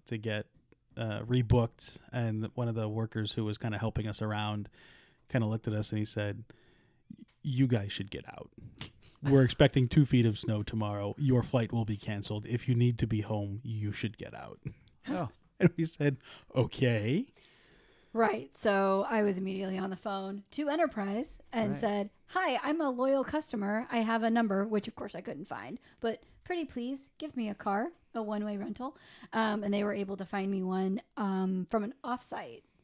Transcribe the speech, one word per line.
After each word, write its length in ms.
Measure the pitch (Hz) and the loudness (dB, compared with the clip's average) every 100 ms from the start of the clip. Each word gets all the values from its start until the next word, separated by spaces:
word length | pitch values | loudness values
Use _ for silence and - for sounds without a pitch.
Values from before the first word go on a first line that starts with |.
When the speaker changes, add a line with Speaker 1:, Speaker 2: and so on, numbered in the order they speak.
| - | -8
Speaker 1:
to 100 | 113 | -6
get, 280 | 110 107 - _ _ _ _ - | -2 -4 -6 _ _ _ _ -6
uh, 240 | 113 107 | -4 -4
rebooked, 760 | 110 127 110 123 117 - - - - | 2 2 6 4 4 -2 -12 -14 -8
and 360 | 123 113 107 113 | -4 -2 -2 -4
one 140 | - 117 | -2 -2
of 60 | |
the 140 | 113 107 | -2 -2
workers 440 | 107 110 110 107 | -2 -2 -2 -2
who 120 | 113 | -2
was 140 | 107 104 | -2 -2
kinda 180 | 113 101 | -4 -2
helping 280 | 113 113 107 | -2 -2 -4
us 160 | 101 | -4
around 460 | 107 107 107 107 101 - - - _ _ _ | -4 -2 -2 -4 -8 -14 -20 -20 _ _ _
kinda 180 | 127 110 | 0 2
looked 200 | 107 - | 0 -2
at 60 | |
us 160 | 107 104 | -2 -2
and 80 | 107 | -2
he 60 | |
said, 400 | 107 - 104 104 113 - _ _ _ _ _ - - _ | -2 -2 -4 -6 -12 -20 _ _ _ _ _ -20 -20 _
"You 240 | 151 127 135 | -2 2 4
guys 240 | 117 101 | 4 0
should 180 | - 98 | -6 -6
get 120 | 71 - | -8 -12
out. 200 | - - - - - - - - _ | -14 -16 -16 -20 -12 -14 -14 -20 _
We're 200 | 131 135 | 6 8
expecting 460 | 127 - 143 139 123 | 6 8 6 8 6
two 160 | 160 135 | 6 6
feet 180 | 127 113 | 6 6
of 120 | 107 | 2
snow 240 | - 107 | -2 -2
tomorrow. 520 | 104 110 104 101 101 - | -2 -2 -2 -2 -4 0
Your 240 | 143 123 | 2 4
flight 300 | 113 131 113 | 4 0 2
will 120 | 117 110 | 0 0
be 100 | 101 | -2
canceled. 500 | - 101 - 107 107 | -4 -6 -4 -6 -4
If 220 | 117 - | -2 2
you 60 | 120 | 4
need 220 | 123 117 | 4 4
to 60 | 113 | 0
be 140 | 110 | 0
home, 380 | 101 107 101 101 | 0 -2 -2 -6
you 260 | 117 110 104 | -6 -4 -4
should 260 | 101 110 - | -2 -6 -6
get 160 | - | -12
out." 260 | - 60 - | -12 -14 -12
<laughs> 40 | - - - _ - | -14 -14 -20 _ -6
Speaker 2:
Oh. 200 | 185 131 - _ _ | -4 -4 -8 _ _
Speaker 1:
And 100 | 180 - | 2 2
we 80 | |
said, 320 | 160 - 143 135 - - - | -4 0 0 0 -8 -20 -4
"Okay." 720 | - 117 - 127 113 107 165 269 _ _ _ _ - _ _ _ | 0 0 2 2 2 2 0 -2 _ _ _ _ -20 _ _ _
Speaker 3:
Right. 440 | 226 226 - 135 - | 0 2 0 -6 -2
So 480 | 220 196 196 196 262 | 2 4 4 4 2
I 120 | 226 | 2
was 160 | 208 185 | 2 0
immediately 380 | 190 190 190 190 | -2 -2 -2 -2
on 140 | 190 | -4
the 60 | 185 | -4
phone 480 | 220 196 196 202 - | -6 -4 -6 -8 -10
to 160 | - 294 | -4 -2
Enterprise 680 | 311 311 220 196 208 294 - - | 2 0 0 -4 -4 -6 -12 -6
and 200 | 233 208 | -2 -2
Speaker 2:
Right. 80 | 196 | 0
Speaker 3:
said, 300 | 214 202 202 - - | 0 0 -4 -8 -6
"Hi, 300 | 370 359 254 | -2 0 0
I'm 180 | 294 320 | 0 0
a 80 | 294 | 0
loyal 340 | 247 269 269 | 0 2 2
customer. 600 | 254 302 - 214 202 214 247 | 2 -2 -2 -4 0 -2 0
I 80 | 240 | -2
have 240 | 220 226 | 0 2
a 80 | 226 | 2
number," 340 | 233 226 190 | 4 4 2
which 220 | 214 214 220 | 2 0 -2
of 80 | |
course 200 | - 202 165 | -8 -10 -8
I 40 | |
couldn't 260 | 190 139 185 | -8 -10 -8
find, 300 | 113 117 214 - _ | -8 -8 -12 -16 _
but, 220 | - - - - | -4 -4 -10 -20
"Pretty 200 | - 349 | -6 -4
please 460 | 294 247 240 269 - - | -4 -6 -6 -8 -12 -12
give 180 | 302 254 | -8 -6
me 120 | 220 | -6
a 40 | |
car, 380 | 202 208 202 302 - _ | -4 -2 0 -2 -6 _
a 80 | 233 | -8
one-way 340 | 214 208 208 202 | -4 -4 -4 -4
rental." 400 | 208 208 262 - - - - | -6 -8 -10 -10 -20 -20 -6
Um, 280 | 226 220 214 | -2 0 0
and 100 | 202 | 0
they 100 | 196 | 2
were 80 | 208 | 0
able 240 | 202 196 196 | -2 -4 -6
to 80 | |
find 260 | 190 202 196 | -6 -4 -2
me 120 | 196 | 0
one, 400 | 185 185 190 196 - - | 0 0 0 0 -6 -4
um, 480 | 202 190 190 185 175 | 0 2 2 0 0
from 160 | 226 | 0
an 80 | 202 - | -2 -6
off-site 600 | 240 247 - 320 285 233 _ _ | -6 -6 -6 -10 -10 -14 _ _